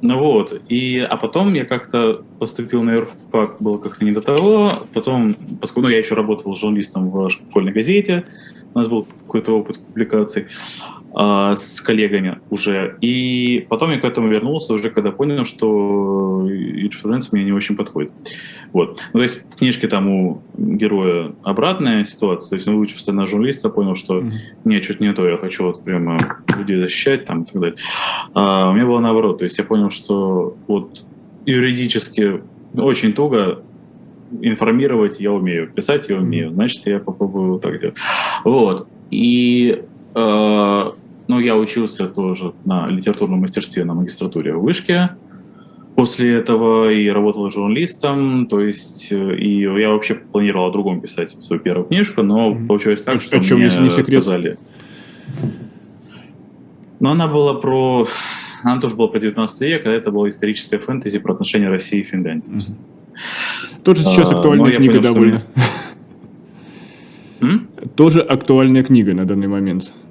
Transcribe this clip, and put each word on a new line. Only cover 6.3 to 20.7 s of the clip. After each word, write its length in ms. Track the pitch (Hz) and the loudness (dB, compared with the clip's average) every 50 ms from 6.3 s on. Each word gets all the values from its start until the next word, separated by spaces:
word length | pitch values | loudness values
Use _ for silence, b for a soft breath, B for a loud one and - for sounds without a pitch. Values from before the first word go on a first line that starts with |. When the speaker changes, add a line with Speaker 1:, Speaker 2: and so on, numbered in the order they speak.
| 107 104 - 101 98 | -2 -4 -4 -8 -8
Speaker 1:
журналистом 540 | 92 - 107 107 104 98 - - 95 92 92 | -4 -2 -2 0 0 -2 -4 -4 -4 -4 -2
в 200 | 92 98 95 92 | -2 -2 -2 -2
школьной 420 | 87 - - - - 104 95 92 | -4 -6 -10 -2 -2 -2 0 0
газете, 540 | 98 110 110 139 190 202 196 196 180 175 175 B B B B B B B B B - | -2 -2 0 2 2 2 2 2 -2 -4 -4 B B B B B B B B B -4
у 60 | 120 | -2
нас 80 | 120 113 | -2 0
был 200 | 117 110 104 - - - - | 0 -2 -4 -6 -14 -20 -20
какой-то 320 | - - 113 - - 113 107 | -4 -4 -2 0 2 0 0
опыт 220 | 101 - - - | 0 -2 -10 -14
публикаций, 680 | - - - 107 113 - - 110 107 104 - 107 - B B B B B B B B B B B B - - | -14 -14 -4 -4 -2 0 2 0 0 0 -2 -6 -8 B B B B B B B B B B B B -14 -4
а, 400 | - 202 - 101 101 101 101 101 | 0 2 2 4 2 2 2 0
с 240 | 98 - - - - | -2 -4 -8 -8 -8
коллегами 600 | - - 117 107 107 101 101 101 95 92 90 - - - | -2 0 0 2 2 2 0 0 -2 -2 -6 -8 -8 -8
уже. 480 | 107 98 - 104 101 98 95 - - - | -6 -4 -2 -2 -2 -2 -2 -4 -6 -4
И 680 | - 120 123 127 127 127 123 123 123 123 123 120 - - | -2 -2 0 0 -2 -2 -2 0 0 0 0 0 -2 -2
потом 220 | 117 113 135 165 | -2 -2 0 0
я 80 | 151 127 | -2 0
к 40 | - | -2
этому 240 | 123 117 - 113 110 | -2 -2 0 0 2
вернулся, 440 | 107 107 107 127 151 156 147 - 113 | 0 0 0 -2 -4 -4 -4 -2 -4
уже 160 | 107 104 113 | -2 -2 -2
когда 220 | - - 104 104 | -2 -2 -2 -2
понял, 340 | 98 - 139 151 143 143 123 | -2 -2 -2 -2 0 -2 -4
что 1000 | 120 - - - 110 107 104 101 101 101 101 98 98 98 98 95 95 95 95 95 95 | -6 -6 -2 0 0 2 2 0 0 0 0 0 0 -2 -2 -2 -2 -2 -2 -2 -2
юриспруденция 880 | 98 95 - - - - 92 104 - - - 104 113 131 127 - - 101 | -4 -4 -6 -6 -6 -4 -6 -6 -6 -6 -6 -4 -4 -4 -4 -2 -2 -2
мне 80 | 98 | 0
не 60 | 98 101 | 0 0
очень 220 | 101 101 - 104 | -2 0 -2 -4
подходит. 360 | 101 104 - - 78 73 73 - - B B B B B B B B B B - | -4 -4 -6 -4 -6 -6 -6 -8 -16 B B B B B B B B B B 0
Вот. 260 | 87 85 - - B B B - | 0 0 0 -2 B B B 0
Ну, 60 | 113 | 0
то 40 | 123 | 0
есть 140 | 120 - - - - | 0 -2 -6 -16 -20
в 80 | - - | -6 -2
книжке 300 | - 127 120 - - 107 | 0 0 0 0 -2 -2
там 220 | - 98 95 98 | 0 0 0 0
у 320 | 98 95 92 90 - - - - - - | 0 2 0 -2 -2 -6 -12 -18 -8 -6
героя 760 | - - | -4 -2